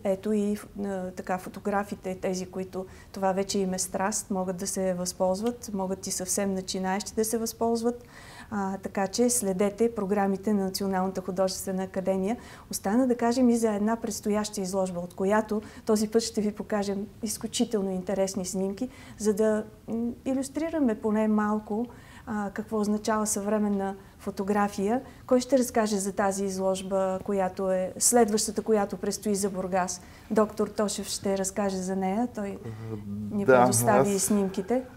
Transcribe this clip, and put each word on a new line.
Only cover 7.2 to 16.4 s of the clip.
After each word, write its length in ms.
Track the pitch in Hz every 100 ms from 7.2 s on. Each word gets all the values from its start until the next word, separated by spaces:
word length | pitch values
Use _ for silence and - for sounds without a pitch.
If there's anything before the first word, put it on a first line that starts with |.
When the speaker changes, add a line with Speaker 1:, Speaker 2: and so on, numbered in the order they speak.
| 220
Speaker 1:
се 120 | 233
възползват. 680 | 226 - 233 233 233 240 - - - - -
А, 260 | 208 190 190
така 300 | 190 208 190
че 220 | 214 240
следете 640 | 240 196 185 202 202 233 233
програмите 580 | 190 208 196 190 208
на 100 | 208
Националната 580 | 190 190 196 190 190 190
художествена 600 | 196 185 190 190 - 185
академия. 540 | 190 190 185 190 190 240 - - -
Остана 360 | - 190 226 262
да 80 | 240
кажем 320 | 233 240 254
и 80 | 233
за 140 | 220
една 220 | 202 208 226
предстояща 640 | 220 202 214 208 214 -
изложба, 380 | 185 196 185 175
от 140 | 175
която 480 | - 190 214 214 214 - - -
този 220 | 214 214
път 140 | 226
ще 180 | 226 -